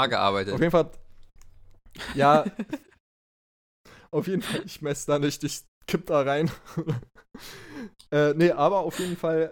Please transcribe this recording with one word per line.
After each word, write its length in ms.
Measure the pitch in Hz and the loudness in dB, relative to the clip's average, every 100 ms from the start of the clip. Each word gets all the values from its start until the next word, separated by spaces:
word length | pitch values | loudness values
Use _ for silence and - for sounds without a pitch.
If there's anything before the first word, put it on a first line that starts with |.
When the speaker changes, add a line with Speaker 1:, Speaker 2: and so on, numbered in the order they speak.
Speaker 1:
Umrechnen. 60 | 135 | 2
Speaker 2:
gearbeitet. 440 | 113 98 98 98 | 2 2 2 0
Speaker 1:
Auf 60 | 107 | 0
jeden 120 | 165 | 2
Fall. 200 | 170 156 - - - - - - - - - - - - 135 | 4 2 -4 -18 -20 -20 -20 -20 -20 -20 -20 -20 -16 -8 2
Ja. 300 | 139 151 196 | 6 6 4
Speaker 3:
<laughs> 1700 | - 208 285 _ _ _ _ _ _ _ _ _ _ - - - | -4 -10 -10 _ _ _ _ _ _ _ _ _ _ -20 -20 -8
Speaker 1:
Auf 140 | 151 147 | -6 -2
jeden 140 | 190 | -2
Fall, 220 | - - - | -2 -6 -8
ich 160 | - | -10
mess 240 | 151 143 - | -6 -6 -2
da 140 | 147 | 0
nicht, 220 | 147 - | 0 -2
ich 200 | 147 - - _ - | -6 -8 -14 _ -4
kipp 180 | 175 - | -4 0
da 140 | 156 | 0
rein. 300 | 135 143 165 - - - | 2 0 0 -4 -12 -8
<laughs> 160 | 160 123 - - _ - - - - 302 226 _ - | -6 -6 -8 -20 _ -20 -20 -20 -18 -16 -16 _ -4
Äh, 200 | 147 147 | 2 2
nee, 180 | 147 170 | 4 4
aber 280 | 151 151 196 | 4 2 2
auf 200 | 165 - | -2 -4
jeden 160 | 180 170 | -4 -4
Fall, 340 | 165 160 160 | -2 0 -2